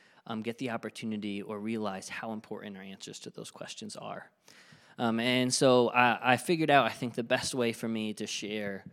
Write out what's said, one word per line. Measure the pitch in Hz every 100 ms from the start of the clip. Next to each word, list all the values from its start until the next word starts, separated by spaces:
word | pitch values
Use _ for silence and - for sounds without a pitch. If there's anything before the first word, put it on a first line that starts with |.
| _ _ -
um, | 113
get | 110 113
the | 127
opportunity | 113 110 - 113 107 104 101
or | 95 104
realize | 110 113 104 95 -
how | - 113
important | 107 - 104 104 95
our |
answers | 98 95 - 101
to | -
those | - 107
questions | - - - 214 -
are. | 107 - - _ - - - - _ -
Um, | 120 113
and | 120 127 127
so | - 135 123 120
I, | 123 123 110 120
I | 123
figured | - 170 156
out, | 233 113
I |
think, | - 123
the | 110
best | 117 127 -
way | 135 117
for | 113 113
me | 113 107 104
to | 107
share, | - 104 107 101 98 -